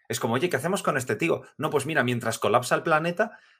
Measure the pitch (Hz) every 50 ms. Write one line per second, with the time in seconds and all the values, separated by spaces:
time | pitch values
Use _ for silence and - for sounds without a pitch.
0 | _ - 151 - - 113 120 131 175 175 143 123 135 170 202 185 - 180 151 131
1 | 123 - 107 - 165 165 143 123 - - _ - 123 123 131 135 123 151 165 143
2 | 120 123 123 113 110 113 110 - - 101 110 120 123 - 165 151 - 170 156 151
3 | 160 175 175 - 226 220 - - _ _ _